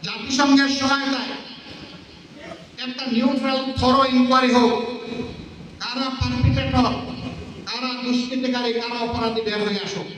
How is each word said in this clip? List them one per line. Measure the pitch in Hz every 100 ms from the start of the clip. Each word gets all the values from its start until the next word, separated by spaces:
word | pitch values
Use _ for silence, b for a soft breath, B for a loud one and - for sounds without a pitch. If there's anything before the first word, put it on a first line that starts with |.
জাতিসংঘের | 170 220 240 262 285 269 277
সহায়তায় | 269 269 277 277 262 - - - - - - - - - - - - - - - - 247
একটা | 247 254
নিউট্রাল | 226 262 277 269 262 262 247
থরো | 247 262
ইনকোয়ারি | 269 254 247 262 254
হোক, | 240 226 214 - - 226 240 - - - - - -
কারা | 214 247 254
পারপিট্রেটর, | 254 247 247 254 277 262 254 254 - - - - - - - -
কারা | 233 254 254
দুষ্কৃতিকারী, | 240 247 240 254 254 247 240
কারা | 233 233 240
অপরাধী | 233 240 226 220
বের | 220
হয়ে | 208 208 202
আসুক। | - - 170